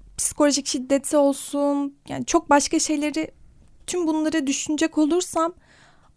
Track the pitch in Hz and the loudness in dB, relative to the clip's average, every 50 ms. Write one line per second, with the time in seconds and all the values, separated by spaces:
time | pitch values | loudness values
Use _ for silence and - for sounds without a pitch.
0 | - - - - - - - - 302 294 269 285 277 - - 277 254 254 277 277 | -20 -18 -8 -4 -4 -4 2 4 4 4 4 2 -2 -4 -6 -6 -2 0 0 0
1 | 269 - - 294 285 277 277 277 - - - 285 285 285 285 285 285 277 277 _ | 0 2 2 4 4 4 2 0 -6 -6 -4 -2 0 0 0 -2 -2 -4 -8 _
2 | _ - 269 269 247 - - 339 - - 285 294 285 - - 320 - - 311 294 | _ -12 -8 -8 -6 0 0 0 4 4 4 4 4 2 0 -2 0 0 -2 -2
3 | 294 302 294 320 311 - - _ - - - - - - - - - - - 359 | -2 -4 -4 -4 -8 -8 -10 _ -20 -20 -20 -20 -20 -20 -20 -20 -12 -6 -4 -2
4 | 349 311 311 311 311 311 311 320 277 262 269 - - - 302 294 320 320 - 302 | -2 0 0 0 0 0 0 0 -2 -2 -4 -4 -4 -4 -2 0 0 0 2 0
5 | 311 285 330 359 359 - - 330 320 339 339 - _ _ _ _ - _ _ _ | 0 2 2 0 -2 -2 -2 -2 -2 -2 -4 -10 _ _ _ _ -20 _ _ _
6 | _ _ _ | _ _ _